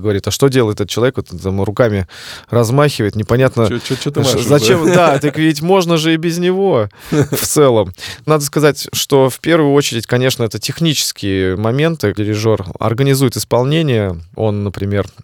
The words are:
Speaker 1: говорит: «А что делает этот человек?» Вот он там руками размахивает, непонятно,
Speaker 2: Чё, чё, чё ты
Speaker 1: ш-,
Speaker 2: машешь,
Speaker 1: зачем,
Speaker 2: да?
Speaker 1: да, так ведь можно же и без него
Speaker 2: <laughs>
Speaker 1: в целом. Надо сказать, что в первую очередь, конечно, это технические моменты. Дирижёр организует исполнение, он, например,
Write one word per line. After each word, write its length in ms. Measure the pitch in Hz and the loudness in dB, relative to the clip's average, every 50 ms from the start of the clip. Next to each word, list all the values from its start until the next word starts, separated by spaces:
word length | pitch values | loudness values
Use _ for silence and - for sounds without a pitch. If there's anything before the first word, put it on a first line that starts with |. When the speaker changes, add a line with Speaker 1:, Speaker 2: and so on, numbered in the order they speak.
Speaker 1:
говорит: 240 | 95 107 101 98 - 101 | -4 -2 -2 -2 -2 -4
«А 20 | |
что 160 | - - 139 | -2 2 0
делает 300 | 139 127 131 113 104 104 - | 2 4 2 2 2 0 -2
этот 100 | 101 - | -4 -4
человек?» 280 | - 110 120 135 - | -2 0 0 0 0
Вот 100 | - - - 90 | -4 -10 -10 -12
он 60 | 80 | -8
там 220 | 87 95 95 98 | -6 -4 -2 -2
руками 460 | 98 104 98 - 123 110 104 98 90 - - - - - - - - - | -2 -2 0 0 0 2 2 -2 -4 -6 -10 -20 -18 -18 -18 -18 -10 -2
размахивает, 680 | 110 120 117 107 127 143 147 143 - - 110 98 95 | 0 0 0 2 2 2 2 2 2 0 -2 -2 -2
непонятно, 500 | 107 101 - 113 127 131 127 - 117 113 | -4 -2 0 2 2 2 2 2 2 0
Speaker 2:
Чё, 120 | 95 120 117 | 0 0 -4
чё, 160 | - - 131 | -4 -4 -6
чё 140 | - - 143 | -4 -4 -4
ты 120 | 143 - - | -2 0 0
Speaker 1:
ш-, 60 | 131 | 0
Speaker 2:
машешь, 140 | 117 - 120 | 0 0 2
Speaker 1:
зачем, 380 | 113 143 147 - 226 185 170 156 | 2 2 4 4 2 0 2 2
Speaker 2:
да? 100 | 175 175 | 2 4
Speaker 1:
да, 240 | 180 170 156 139 139 | 4 4 4 2 2
так 180 | 147 147 - | 0 -2 -2
ведь 240 | 156 156 160 151 143 | 0 0 0 0 0
можно 360 | 160 175 196 190 170 170 170 | 0 2 2 2 2 2 0
же 160 | 156 156 165 160 | 0 2 0 0
и 40 | |
без 200 | 160 165 170 160 | 0 0 -2 -2
него 500 | 175 175 180 185 190 196 190 151 117 104 101 _ - | 0 0 0 0 0 0 2 2 2 0 -2 _ -16
Speaker 2:
<laughs> 120 | - - | -8 -2
Speaker 1:
в 240 | 156 147 139 147 139 - - | 0 0 0 0 -2 -6 -4
целом. 480 | - - - 143 131 117 107 98 95 - - - - - - - | -2 2 4 4 4 4 4 2 0 -6 -14 -14 -16 -16 -10 -2
Надо 200 | 147 156 156 143 | 0 0 0 0
сказать, 420 | 143 - 156 147 147 - - - - - | -2 -2 2 2 2 2 0 -8 -8 -6
что 360 | - - - 143 135 131 127 | -8 -2 2 4 4 4 2
в 120 | - - | 0 -4
первую 320 | - 151 170 160 147 143 139 | -2 0 2 4 4 4 4
очередь, 320 | 143 139 - 120 117 - | 2 2 0 -4 -4 -2
конечно, 360 | - 123 123 127 131 - - 117 | 0 0 0 2 0 0 0 -4
это 140 | 107 - 107 | -4 -4 -6
технические 960 | - - - - 165 165 135 - - - - - 101 98 95 95 95 92 92 | -8 -8 -4 -2 0 0 0 0 -4 -6 -6 -6 -4 -2 0 0 0 0 0
моменты. 560 | 98 107 113 123 139 156 165 165 147 - 104 92 | 0 -2 -2 0 0 0 0 0 0 -2 -2 0
Дирижёр 500 | 104 104 104 107 107 110 113 107 98 92 87 - - | -2 -2 -2 -2 0 0 0 0 0 -2 -8 -8 -4
организует 560 | 107 110 113 113 139 139 135 131 139 117 - | -2 -2 0 0 2 2 2 2 2 0 0
исполнение, 800 | 123 - - 113 117 127 139 151 165 160 143 120 110 101 95 85 82 85 - - | -2 -4 0 0 0 2 2 0 0 0 2 0 0 0 -2 -4 -6 -12 -16 -6
он, 260 | - 110 107 104 104 101 | -2 -2 -2 0 -2 -4
например, 420 | 101 - - 101 98 101 101 92 - _ - | -4 -4 -4 -4 -2 -2 -2 -2 -4 _ -20